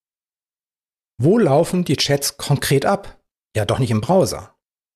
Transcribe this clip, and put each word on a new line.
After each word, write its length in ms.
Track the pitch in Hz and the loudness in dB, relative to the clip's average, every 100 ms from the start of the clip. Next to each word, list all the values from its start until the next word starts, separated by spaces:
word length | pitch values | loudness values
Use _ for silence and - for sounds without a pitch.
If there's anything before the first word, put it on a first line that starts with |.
| _ _ _ _ _ _ _ _ _ _ _ - | _ _ _ _ _ _ _ _ _ _ _ -2
Wo 200 | 139 233 | 2 4
laufen 460 | 175 143 165 180 | 4 2 2 -2
die 140 | 170 143 | -2 -2
Chats 400 | - 143 - - | 0 -2 -2 -6
konkret 480 | - 139 - 135 - | -2 0 2 0 0
ab? 320 | 98 - - _ _ _ | -2 -6 -20 _ _ _
Ja, 120 | 110 101 | -6 -2
doch 140 | 107 | -2
nicht 120 | 120 | 0
im 80 | 110 | 0
Browser. 560 | 107 190 117 71 - _ _ _ _ | 2 2 2 -2 -12 _ _ _ _